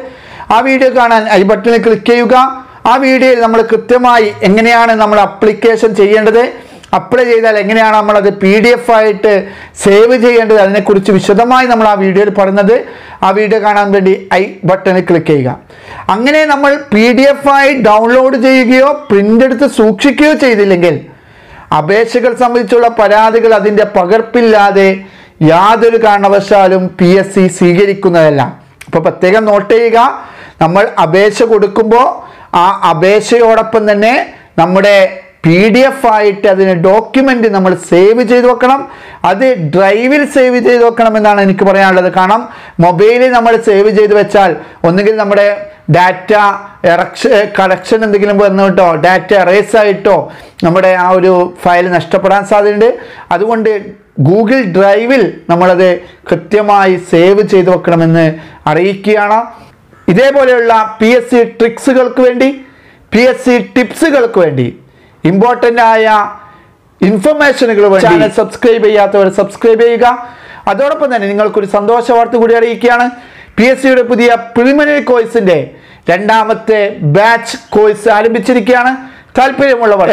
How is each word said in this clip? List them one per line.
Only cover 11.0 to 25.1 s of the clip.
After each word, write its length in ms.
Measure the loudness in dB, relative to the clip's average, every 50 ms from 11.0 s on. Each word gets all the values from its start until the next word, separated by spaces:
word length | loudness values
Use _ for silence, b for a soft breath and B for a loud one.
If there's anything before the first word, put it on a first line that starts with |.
| 0 0 0
വിശദമായി 520 | 0 0 0 0 0 2 2 2 0 2 0
നമ്മൾ 160 | 0 0 0 0
ആ 20 | 0 0 -2
വീഡിയോയിൽ 280 | -2 0 0 0 0 0 -2
പറയുന്നത്. 360 | -2 0 0 0 0 2 0 0 -2 B B B B B B B B
ആ 40 | -2 0 0
video 220 | 0 0 -2 -2 0
കാണാൻ 220 | 0 0 0 0 0 0
വേണ്ടി 180 | 0 2 0 0 -2 -4 -4 -2 -2
ഐ 40 | -2 -4 -8 -8 -4 -4
ബട്ടണിൽ 360 | -2 -2 0 -2 -2 -2 0 0
click 220 | -2 -2 0 0
ചെയ്യുക. 200 | -2 -2 -2 -4 -6 -8 -14 B B B B B B B B B -4
അങ്ങനെ 280 | -2 -2 -2 0 0 0 0
നമ്മൾ 200 | -2 0 0 -2 -2 -2 -4 -2 0
പി 120 | 0 2 2 2 2
ഡി 80 | 2 2
എഫ് 180 | 2 0 0 0 2
ആയി 160 | 2 2 0 0 0 0 2
download 500 | 2 2 2 2 2 2 2 2 0 0 0
ചെയ്യുകയോ 440 | 2 2 2 2 2 2 2 2 2 0 -4 -4 -2
പ്രിന്റ് 340 | 0 0 2 2 2 2 2 2
എടുത്ത് 200 | 0 0 -2 -2 0 2
സൂക്ഷിക്കുകയോ 540 | 0 0 0 0 0 -2 0 2 0 0 0 0 0
ചെയ്തില്ലെങ്കിൽ 520 | 0 0 0 0 0 0 0 0 0 -2 -2 -6 -14 B B B B B B B B B B B B -4 -4
അപേക്ഷകൾ 520 | -2 -2 0 -2 -2 0 -2 -2 -2 -2 -2 0 -2
സംബന്ധിച്ചുള്ള 460 | 0 0 -2 -2 0 0 0 0 0 0 0
പരാതികൾ 540 | 0 2 2 2 2 2 2 2 2 2 2 2
അതിൻ്റെ 280 | 0 0 0 0 -2 0 0 -2
പകർപ്പില്ലാതെ 880 | -2 0 0 -2 -2 -2 -2 0 2 2 2 2 2 2 2 2 2 0 0 -2 -8 B